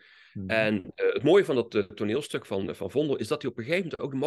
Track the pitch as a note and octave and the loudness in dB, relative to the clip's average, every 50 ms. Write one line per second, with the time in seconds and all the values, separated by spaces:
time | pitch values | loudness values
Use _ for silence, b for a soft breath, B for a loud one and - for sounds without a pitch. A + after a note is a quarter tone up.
0 | b b b b b b b G#2 F#2+ F#2+ A2 A2+ A2 G#2+ G#2+ G2 F2+ - - - | b b b b b b b -10 -4 0 2 2 4 4 2 0 -2 -6 -4 0
1 | F#2+ F#2+ - - - D3 F#3 G3+ F3 D#3 C#3+ A#2+ A2+ - - G#2+ G2 - - - | 0 0 0 2 4 6 6 6 6 4 2 0 0 2 0 0 0 0 -4 -4
2 | A2 G#2 A2 C#3+ D3 - - C3+ - - G#2+ G2 F#2+ - - - F#2+ F#2 - C3 | -2 0 0 -2 -2 -4 -8 -8 -6 -4 -4 -4 -4 -4 -6 -6 -8 -2 0 0
3 | D#3 D3 C3 - A#2 A2 D3+ - - B2+ - B2 A2+ B2+ E3+ F#3 F#3+ D#3+ - - | 0 0 0 -2 -2 -4 -4 -4 -4 -6 -6 -6 -4 -2 -2 -2 -2 -4 -6 -6
4 | - C#3+ C3+ C3 C#3 | -6 -6 -4 0 0